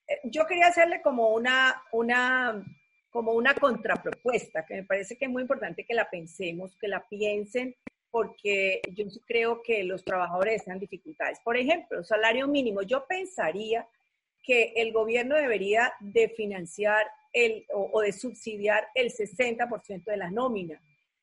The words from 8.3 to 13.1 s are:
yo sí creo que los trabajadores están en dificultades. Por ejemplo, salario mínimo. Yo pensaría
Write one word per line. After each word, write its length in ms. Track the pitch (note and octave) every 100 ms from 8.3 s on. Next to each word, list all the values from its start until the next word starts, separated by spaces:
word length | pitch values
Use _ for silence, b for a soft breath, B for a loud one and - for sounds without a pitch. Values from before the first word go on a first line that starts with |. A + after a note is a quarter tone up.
| - G3+ G3 F#3+ F#3+ G3+
yo 160 | F#3+ G#3
sí 100 | - -
creo 340 | A#3 A#3 A#3
que 220 | A#3 A3
los 180 | F#3 F#3
trabajadores 540 | - F#3 E3+ F3+ G3+ G#3+
están 200 | - F#3+
en 40 |
dificultades. 600 | F#3+ F3+ D#3+ - C#3+ D3+
Por 140 | A#3 A#3+
ejemplo, 440 | B3+ F4 - F3
salario 460 | E3+ G#3+ A3 A#3+ C#4
mínimo. 320 | C#4+ A#3+ G3
Yo 240 | G3 C4
pensaría 800 | C4+